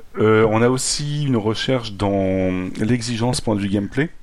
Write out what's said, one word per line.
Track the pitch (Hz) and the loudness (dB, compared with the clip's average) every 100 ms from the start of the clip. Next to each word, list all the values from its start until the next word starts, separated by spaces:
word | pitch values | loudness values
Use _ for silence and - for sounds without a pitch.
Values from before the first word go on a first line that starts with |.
| - - | -12 0
Euh, | 107 110 110 | 4 6 4
on | 110 | 4
a | 120 | 2
aussi | 127 - - 147 147 | 2 -2 -4 -4 -2
une | 147 120 | 0 0
recherche | 104 107 - 131 113 | 0 -2 0 -2 -2
dans | 98 101 98 95 95 92 92 92 - | -4 0 0 0 0 0 -2 -4 -4
l'exigence | 107 123 117 117 120 123 | 0 0 -2 -2 0 0
point | - | 0
de | 104 | 0
vue | 98 | 0
gameplay | 101 101 131 165 - | -2 -2 -2 -4 -4